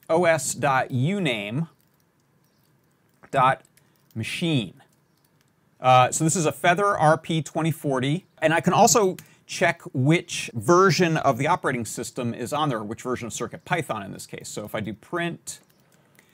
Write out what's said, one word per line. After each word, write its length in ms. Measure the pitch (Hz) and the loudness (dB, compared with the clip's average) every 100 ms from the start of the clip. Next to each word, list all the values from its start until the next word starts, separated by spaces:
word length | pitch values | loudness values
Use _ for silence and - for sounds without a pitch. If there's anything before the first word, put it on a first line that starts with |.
| - | -2
O 160 | 165 170 | 2 2
S 280 | 160 - | 2 -2
dot 360 | 120 139 131 - | -2 0 0 0
uname 800 | 123 147 202 151 113 104 139 165 _ _ _ _ _ _ _ _ _ _ _ _ _ _ _ - | -2 0 0 -2 -2 -4 -6 -8 _ _ _ _ _ _ _ _ _ _ _ _ _ _ _ -6
dot 300 | 135 131 - _ _ _ _ _ | 0 2 0 _ _ _ _ _
machine. 680 | 113 110 - 170 143 95 - _ _ _ _ _ _ _ _ _ - | -10 -8 -4 -2 -2 -4 -10 _ _ _ _ _ _ _ _ _ 0
Uh, 320 | 127 127 123 | 6 6 6
so 120 | - | 2
this 120 | 160 190 | -2 0
is 100 | 151 | -2
a 60 | |
Feather 460 | - 175 175 202 - | 0 2 2 2 2
R 200 | 151 160 | 2 2
P 240 | - 160 | 0 -4
twenty 300 | - 160 160 | -4 -4 -4
forty, 540 | - 147 131 135 175 - - | -2 -4 -2 -2 -4 -8 -2
and 140 | 160 | 0
I 60 | 165 | 2
can 140 | 175 | 2
also 420 | 175 226 240 190 170 - _ - | 4 6 4 2 -2 -14 _ -12
check 360 | - 170 - - | -2 0 0 -6
which 560 | 135 135 170 - - - | -2 2 2 -2 -10 -4
version 640 | 117 104 175 190 147 170 160 | 0 4 6 6 4 2 2
of 200 | 139 120 | 0 0
the 100 | 147 | 0
operating 380 | 180 151 123 107 | 0 -2 -4 -6
system 480 | - 113 - 120 | -10 -10 -6 -6
is 180 | 113 117 | -6 -6
on 160 | 147 151 | -4 -2
there, 160 | 110 | -4
which 200 | 104 113 | -6 -8
version 240 | 127 120 113 | -6 -6 -6
of 60 | |
Circuit 300 | - 113 - | -8 -10 -10
Python 400 | - 175 139 107 | -6 -4 -4 -8
in 80 | 98 | -10
this 140 | 90 - | -14 -16
case. 240 | - - | -16 -14
So 160 | 110 107 | -12 -10
if 100 | 110 | -8
I 40 | |
do 140 | 104 | -8
print 680 | 101 - 175 170 160 - - _ _ _ _ _ _ _ | -10 -8 -6 -6 -8 -16 -20 _ _ _ _ _ _ _